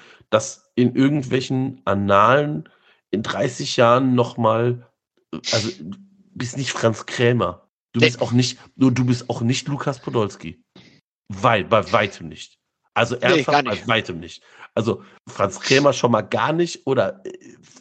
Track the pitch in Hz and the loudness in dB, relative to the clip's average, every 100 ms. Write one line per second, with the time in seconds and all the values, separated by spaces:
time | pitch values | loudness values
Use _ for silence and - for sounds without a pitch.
0 | - - - 107 - - _ - 123 123 | -20 -20 -2 0 0 -10 _ 0 2 4
1 | 139 151 131 127 127 131 135 - - 98 | 2 0 -2 -4 -2 -2 -4 -6 -4 0
2 | 101 101 110 139 147 156 - _ _ _ | 4 6 6 4 2 -4 -10 _ _ _
3 | _ 104 107 101 135 123 143 - 117 123 | _ -6 -4 -4 -4 -4 -4 2 4 4
4 | 131 123 117 - 113 113 123 123 - _ | 4 2 0 0 0 2 0 -2 -10 _
5 | _ _ _ 80 - 113 107 - 80 - | _ _ _ -12 -4 -2 -2 -8 -14 -16
6 | - _ _ - 123 135 131 - 113 107 | -20 _ _ -10 -8 -6 -6 -2 -2 -2
7 | - - 120 123 87 90 _ _ _ 120 | -6 0 2 2 0 -6 _ _ _ 0
8 | 151 123 127 123 123 - - - 131 127 | 0 0 0 2 0 -4 -10 0 2 2
9 | 127 120 - 117 117 123 - 143 147 131 | 0 0 -4 -4 -2 -2 -4 -6 -4 -6
10 | - 131 101 - 82 - _ _ - _ | -4 -2 -2 -6 -16 -16 _ _ -20 _
11 | _ _ - 95 120 107 80 110 - 113 | _ _ -16 -2 2 2 2 2 4 0
12 | 104 - 80 78 - _ _ _ _ - | 0 -6 -16 -16 -20 _ _ _ _ -2
13 | 117 120 123 160 135 147 123 92 110 113 | -2 0 0 2 2 0 0 -4 -2 -2
14 | - 82 85 - _ - - - 110 - | -2 -10 -14 -18 _ -20 -8 -4 -2 -4
15 | - _ - - 101 - - 135 143 120 | -8 _ -12 -4 -4 -2 0 4 4 2
16 | 123 110 101 110 123 165 170 - - 127 | 2 2 0 -2 0 0 -2 -4 -2 0
17 | - - - - - - - - | 0 -4 -14 -16 -20 -20 -20 -20